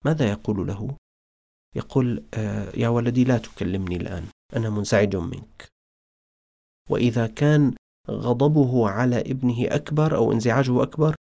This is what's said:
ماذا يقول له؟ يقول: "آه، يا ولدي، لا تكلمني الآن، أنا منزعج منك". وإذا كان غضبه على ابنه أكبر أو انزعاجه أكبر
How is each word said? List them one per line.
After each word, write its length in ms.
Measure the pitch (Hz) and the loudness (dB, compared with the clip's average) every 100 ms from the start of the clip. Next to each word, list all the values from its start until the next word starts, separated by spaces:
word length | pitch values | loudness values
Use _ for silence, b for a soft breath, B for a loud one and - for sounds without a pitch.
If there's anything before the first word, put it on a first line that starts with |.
| 151 | 0
ماذا 240 | 156 117 | 0 0
يقول 360 | 104 - 98 92 | 0 -4 -4 -4
له؟ 300 | 98 117 143 _ _ _ _ _ _ _ - | -6 -8 -10 _ _ _ _ _ _ _ -10
يقول: 480 | - 135 127 113 - | -2 0 0 -4 -8
"آه، 420 | 110 107 104 98 - | -8 -6 -6 -6 -2
يا 120 | 117 | 0
ولدي، 340 | 120 120 123 | 2 0 2
لا 140 | 127 123 | 2 2
تكلمني 580 | - - 90 95 92 87 | -2 -8 -4 -4 -4 -4
الآن، 320 | - 90 90 _ _ - | -6 -8 -10 _ _ -4
أنا 140 | 113 | -4
منزعج 460 | 104 98 107 101 98 | -4 0 2 2 0
منك". 520 | 82 90 - _ - _ _ _ _ _ _ _ _ _ _ _ - | -4 -8 -14 _ -20 _ _ _ _ _ _ _ _ _ _ _ -4
وإذا 380 | - 120 117 113 | 0 0 0 -4
كان 480 | - 147 151 139 123 _ _ - | 0 4 6 4 0 _ _ -10
غضبه 800 | 104 120 117 143 156 131 127 107 | -4 -2 2 4 4 4 4 2
على 320 | 101 127 120 | 2 0 0
ابنه 540 | - 131 123 117 123 - | -2 -2 -2 0 -2 -2
أكبر 400 | - 151 156 151 | -2 0 0 2
أو 160 | - | 2
انزعاجه 520 | 113 117 117 127 123 | 2 2 2 2 2
أكبر 320 | 131 - 156 156 | 0 0 0 0